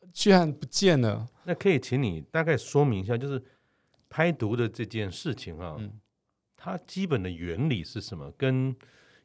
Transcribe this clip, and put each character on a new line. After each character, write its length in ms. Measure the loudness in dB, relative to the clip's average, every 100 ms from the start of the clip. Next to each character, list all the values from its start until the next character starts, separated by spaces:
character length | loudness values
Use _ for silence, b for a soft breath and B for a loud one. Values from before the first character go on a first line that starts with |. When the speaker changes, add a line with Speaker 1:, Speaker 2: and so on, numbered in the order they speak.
| -18
Speaker 1:
居 160 | 0 8
然 220 | 8 6
不 100 | -2 -6
见 340 | 2 4 6
了。 260 | 4 0 -6 -12 -8
Speaker 2:
那 100 | 0
可 120 | 2
以 120 | 2
请 220 | 0 -2
你 200 | 0 -4 -4
大 120 | -2
概 120 | 0 0
说 300 | 2 2 4
明 160 | 2
一 20 |
下， 140 | -2 -4
就 100 | -4
是 160 | -8 b b b b b _ _
拍 240 | 0 0
毒 240 | 2 0 0
的 140 | -2
这 160 | -2 -6
件 260 | -4 -6
事 220 | -6 -8
情 240 | -8 -8 -12
啊， 180 | -10 -10
Speaker 1:
嗯。 120 | -12 -14 _ _ _ _ _ _
Speaker 2:
它 220 | -10 -10 -8
基 220 | -6 0
本 160 | 0
的 80 | -2
原 360 | -6 -6 -2 0
理 160 | -2
是 160 | -4 -10
什 160 | -10 -12
么？ 160 | -12 -4
跟 380 | 0 0 0 -4 b b b b